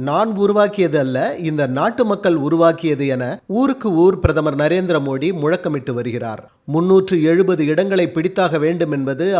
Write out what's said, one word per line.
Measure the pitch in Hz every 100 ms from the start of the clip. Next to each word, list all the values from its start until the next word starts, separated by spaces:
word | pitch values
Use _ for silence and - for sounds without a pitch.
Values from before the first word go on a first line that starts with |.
| 135
நான் | 160 226 196
உருவாக்கியது | 202 208 208 202 170 151
அல்ல, | 131 127 196 262 160
இந்த | 151 135 131
நாட்டு | 190 240 226
மக்கள் | 202 202 160 143
உருவாக்கியது | 165 165 165 160 139 139 127
என | 123 160 - 208
ஊருக்கு | 277 269 220 165
ஊர் | 180 185
பிரதமர் | 160 156 151 143
நரேந்திர | 151 180 185 160 139
மோடி | 135 160 175
முழக்கமிட்டு | 147 185 180 143 123 120
வருகிறார். | 120 117 113 107 - _ -
முன்னூற்று | 151 180 190 190 180 156
எழுபது | 170 190 170 147
இடங்களை | 156 196 190 165
பிடித்தாக | 160 175 190 180 156
வேண்டும் | 156 175 165 143
என்பது | 135 135 180